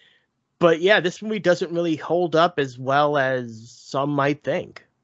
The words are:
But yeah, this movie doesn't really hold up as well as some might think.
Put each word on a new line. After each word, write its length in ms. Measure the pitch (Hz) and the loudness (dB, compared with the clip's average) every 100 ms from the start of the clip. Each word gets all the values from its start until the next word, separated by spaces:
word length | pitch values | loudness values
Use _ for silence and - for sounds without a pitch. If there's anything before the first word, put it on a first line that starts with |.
| _ _ _ _ _ _ | _ _ _ _ _ _
But 220 | 170 165 | 2 4
yeah, 200 | 180 208 | 4 2
this 220 | 165 - | 2 -4
movie 160 | 214 214 | -6 -2
doesn't 340 | 175 180 175 | 0 0 0
really 220 | 170 170 | -4 -2
hold 400 | 151 - 165 175 | -4 -2 -2 0
up 240 | 156 175 175 | 2 2 0
as 180 | 139 123 | -6 -6
well 400 | 131 139 147 147 | -2 2 2 0
as 540 | 131 131 120 110 117 | 0 -2 -6 -12 -20
some 400 | - - 139 143 | -20 -8 -4 -2
might 320 | 143 139 143 | 0 0 -2
think. 420 | - 170 - - - _ | -4 -6 -8 -16 -20 _